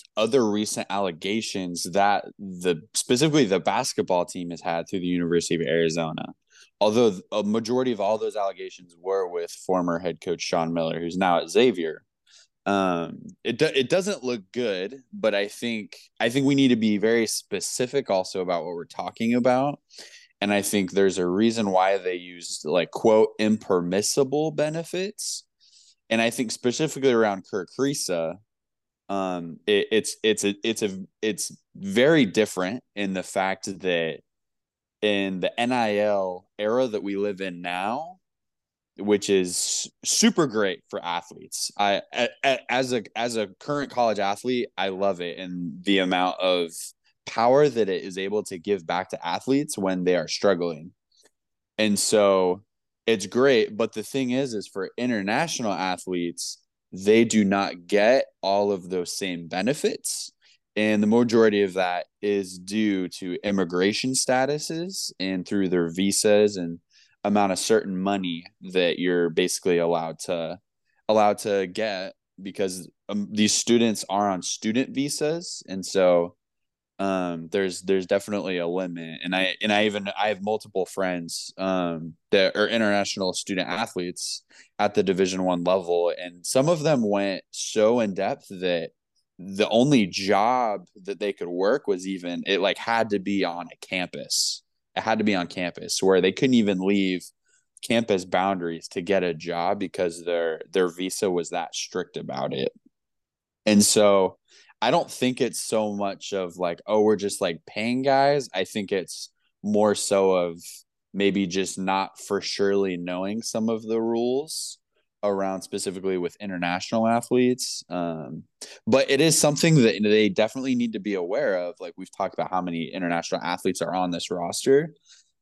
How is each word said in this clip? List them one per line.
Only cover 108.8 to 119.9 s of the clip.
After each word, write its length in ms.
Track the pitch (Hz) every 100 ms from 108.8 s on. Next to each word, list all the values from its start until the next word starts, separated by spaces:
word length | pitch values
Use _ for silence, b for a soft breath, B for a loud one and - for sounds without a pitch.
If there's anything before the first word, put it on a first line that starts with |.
| 95
it's 380 | 95 82 - - _ _ _
more 320 | 101 104 107
so 380 | 98 - 98 95
of 300 | 92 87 85 - - _ _ _
maybe 320 | 95 98 95 95
just 320 | 92 92 -
not 420 | 95 95 95 -
for 200 | - 101
surely 560 | - - 101 98 98 90
knowing 420 | 87 90 95 110
some 280 | - 113 110
of 140 | 110
the 180 | 110 113
rules 760 | 113 117 120 131 156 - - - _ _ _ _
around 400 | 104 98 98 95
specifically 560 | - 101 101 92 95 92
with 180 | 87 -
international 680 | 104 90 87 90 - 113 113
athletes. 760 | 117 - 123 123 127 - - -
Um, 540 | 87 85 80 - 78 - - B B -
but 240 | 131 139
it 120 | 135
is 160 | 160 156
something 380 | 151 147 170 156
that 260 | 113